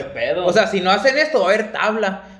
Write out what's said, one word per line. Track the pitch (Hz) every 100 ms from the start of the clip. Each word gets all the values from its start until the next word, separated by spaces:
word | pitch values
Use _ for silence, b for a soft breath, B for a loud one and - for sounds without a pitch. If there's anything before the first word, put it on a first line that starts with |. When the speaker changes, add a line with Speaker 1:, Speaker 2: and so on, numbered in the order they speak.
Speaker 1:
haber | -
pedo. | 117 120 170 175
Speaker 2:
O |
sea, | 202 190
si | 196
no | 180
hacen | 202 262 269
esto, | 302 254
va | 185
a |
haber | 214 214
tabla. | - 202 220 202 190 B B